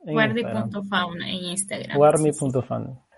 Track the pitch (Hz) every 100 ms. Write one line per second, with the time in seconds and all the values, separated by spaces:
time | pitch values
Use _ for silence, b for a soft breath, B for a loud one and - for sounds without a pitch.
0 | 302 220 214 226 - 214 - 202 196 190
1 | 175 175 - 185 175 185 - 156 - 143
2 | 147 156 151 143 139 127 - 120 113 127
3 | _